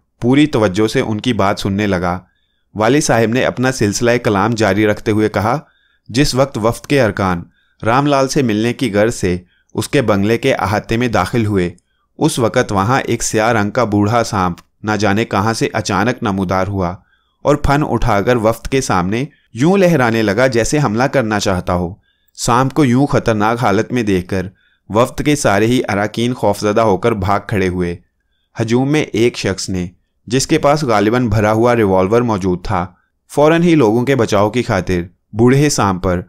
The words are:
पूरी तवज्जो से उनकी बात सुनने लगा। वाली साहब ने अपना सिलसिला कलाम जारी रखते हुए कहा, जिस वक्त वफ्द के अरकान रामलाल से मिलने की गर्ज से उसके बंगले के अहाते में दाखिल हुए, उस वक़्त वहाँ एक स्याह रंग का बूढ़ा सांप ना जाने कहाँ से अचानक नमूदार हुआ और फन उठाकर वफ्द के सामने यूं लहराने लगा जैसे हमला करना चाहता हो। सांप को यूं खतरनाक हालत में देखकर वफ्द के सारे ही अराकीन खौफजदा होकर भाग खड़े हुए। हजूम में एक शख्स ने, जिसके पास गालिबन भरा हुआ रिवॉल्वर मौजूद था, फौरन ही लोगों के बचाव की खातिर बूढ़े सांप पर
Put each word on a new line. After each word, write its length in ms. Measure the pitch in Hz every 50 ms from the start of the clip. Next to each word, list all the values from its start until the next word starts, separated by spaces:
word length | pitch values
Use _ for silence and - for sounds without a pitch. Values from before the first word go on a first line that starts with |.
| _ _ _ _
पूरी 260 | 117 120 135 143 151
तवज्जो 400 | 147 151 120 107 101 90 104 110
से 140 | 110 - 135
उनकी 320 | - - 107 104 - 127 117
बात 260 | 101 95 98 104 -
सुनने 280 | - 104 95 101 107
लगा। 400 | 104 95 87 90 87 87 92 - _ _ _ _ _ _ _ _ _ -
वाली 260 | 98 107 117 139 151
साहब 280 | - - 127 113 113 107
ने 140 | 117 127 85
अपना 280 | 73 - 123 127 131
सिलसिला 460 | 131 - 117 101 95 - 123 117 120
कलाम 360 | 120 - 117 101 95 101 117 120
जारी 320 | 104 110 98 95 104 107
रखते 260 | 104 101 - - 117
हुए 180 | 104 107 107 104
कहा, 320 | - 101 101 110 131 156 - _ _ _ _ _ _ _ _ -
जिस 240 | 104 127 151 - 123
वक्त 220 | 123 139 139 -
वफ्द 280 | 117 104 117 120 - -
के 140 | - 147 139
अरकान 460 | 120 104 95 - 98 92 90 85 85 - _ _ _ _ _ _ -
रामलाल 440 | 107 120 135 143 147 139 135 135
से 160 | 131 - 156 131
मिलने 300 | 113 104 107 113 120 120
की 160 | - 135 110
गर्ज 240 | 95 101 107 117 117
से 320 | - 107 90 90 90 - _ _ _ _ _ -
उसके 260 | - - - - 143
बंगले 360 | 120 107 101 98 98 107 117
के 140 | 117 139 135
अहाते 460 | - - 92 95 107 101 - - 113
में 140 | 117 123 120
दाखिल 340 | 107 98 92 - - 120 110
हुए, 280 | 104 101 95 87 87 - - _ _ _ _ _ _ _ -
उस 200 | 143 156 - 139
वक़्त 320 | 113 107 - 127 117 -
वहाँ 300 | 104 95 98 110 131 135
एक 220 | - - 120 117 -
स्याह 280 | - - 110 107 120
रंग 200 | 117 107 101 104
का 140 | - 131 120
बूढ़ा 380 | 107 101 104 104 104 120 120 110
सांप 340 | - 113 98 92 90 85 - - _ _ _ -
ना 100 | 107 107
जाने 300 | 101 104 98 98 107 117
कहाँ 280 | - 113 101 101 113 113
से 180 | - 143 - -
अचानक 440 | 107 101 - 101 92 104 123 127 - 120
नमूदार 440 | 107 95 98 98 90 95 92 95
हुआ 360 | 98 101 95 90 87 92 - _ _ _ _ _ _ _ _ -
और 160 | 139 147 - -
फन 180 | - 143 147 151
उठाकर 540 | - 117 110 113 113 104 101 95 123 123
वफ्द 300 | 120 104 110 113 - -
के 140 | - 135 135
सामने 460 | 131 - 107 90 87 95 107 120 147 - - _ _ _ -
यूं 240 | 113 139 175 196 202
लहराने 420 | 180 175 170 135 123 117 113 113
लगा 260 | 110 101 95 120 131
जैसे 300 | 131 110 117 110 - 151
हमला 300 | 151 139 110 104 113 131
करना 320 | 120 - 139 117 107 107 101
चाहता 340 | - 104 92 90 87 - 90
हो। 280 | 87 87 85 101 - _ _ _ _ _ _ _
सांप 400 | - - 127 117 123 135 131 -
को 120 | 160 147
यूं 200 | 120 120 131 143
खतरनाक 540 | - 139 113 - 120 110 104 104 110 120 117
हालत 300 | 123 104 98 107 110 - 123
में 120 | 123 110
देखकर 440 | 104 95 90 90 - 101 92 90 101 - _ _ _ _ _ _ -
वफ्द 300 | 95 110 127 127 - -
के 140 | 123 147 147
सारे 300 | 143 - 117 98 101 110
ही 160 | 117 127 131
अराकीन 520 | - - 104 98 104 107 - 113 117 123 127
खौफजदा 480 | - 113 104 98 - 107 104 104 113
होकर 320 | 113 107 95 90 120 117 113
भाग 340 | 101 90 104 101 101 - -
खड़े 180 | 113 95 95
हुए। 300 | 90 90 92 90 87 87 - _ _ _ _ _ _ _ _ _ _ _ -
हजूम 300 | 113 110 117 127 135 139
में 180 | 151 156 135
एक 300 | - - 104 117 120 -
शख्स 320 | - - 101 95 - - -
ने, 220 | 95 90 87 87 - _ _ _ _ _ _ 101
जिसके 280 | 117 131 - - 165
पास 260 | 147 139 143 147 151 151
गालिबन 440 | 120 107 101 101 107 120 127 127
भरा 240 | 110 104 113 104 107
हुआ 220 | 110 110 117 123 120
रिवॉल्वर 500 | 117 107 95 95 92 95 95 113 120 123
मौजूद 360 | 117 107 95 95 92 90 87
था, 380 | - - 101 87 87 - - _ _ _ _ _ _ -
फौरन 340 | - 143 147 156 165 165 170
ही 120 | 175 160
लोगों 280 | 151 120 104 113 120 120
के 120 | 135 139
बचाव 340 | 123 110 - 107 98 104 107
की 140 | 110 123 110
खातिर 460 | 120 107 92 90 - 90 87 87 - _ _ _ _ 104
बूढ़े 340 | 107 120 123 135 139 151 147
सांप 340 | - - 110 98 92 90 95
पर 140 | 92 87 90 90